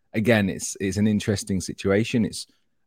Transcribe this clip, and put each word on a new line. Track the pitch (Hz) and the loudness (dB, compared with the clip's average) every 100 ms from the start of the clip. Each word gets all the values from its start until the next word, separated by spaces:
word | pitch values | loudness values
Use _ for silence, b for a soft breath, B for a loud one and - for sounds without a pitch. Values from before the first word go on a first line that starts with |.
| _ | _
again, | - 107 110 98 | -2 2 4 2
it's, | - - - | -2 -8 -6
it's | 95 95 | -4 0
an | 107 | 2
interesting | 104 - 101 - 95 | 2 0 -2 -2 -4
situation. | - - 98 98 113 123 101 | -4 -4 0 2 2 0 0
It's, | - - _ _ _ | -4 -14 _ _ _